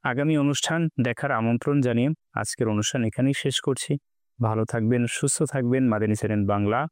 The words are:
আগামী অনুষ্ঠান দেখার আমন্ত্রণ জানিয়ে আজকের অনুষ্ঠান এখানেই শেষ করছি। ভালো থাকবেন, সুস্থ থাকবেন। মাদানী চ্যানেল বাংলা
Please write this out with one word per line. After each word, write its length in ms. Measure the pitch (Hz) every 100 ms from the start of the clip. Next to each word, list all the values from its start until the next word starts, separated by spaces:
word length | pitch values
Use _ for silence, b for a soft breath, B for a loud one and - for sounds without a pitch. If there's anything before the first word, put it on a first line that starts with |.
আগামী 340 | 143 123 147 156
অনুষ্ঠান 520 | 143 139 - 165 165 -
দেখার 320 | 123 113 143
আমন্ত্রণ 480 | 123 113 120 - 143
জানিয়ে 280 | 123 117 131 156 _
আজকের 360 | - 104 - 113
অনুষ্ঠান 360 | 107 110 131
এখানেই 280 | 113 - 131 139
শেষ 240 | 139 -
করছি। 360 | - 131 - 143 _ _ _ _
ভালো 220 | 113 110
থাকবেন, 420 | 110 117 110 123 120
সুস্থ 360 | - 143 -
থাকবেন। 460 | 151 139 120 131 131
মাদানী 260 | 107 107
চ্যানেল 320 | 104 104 104 101
বাংলা 400 | 101 101 117 156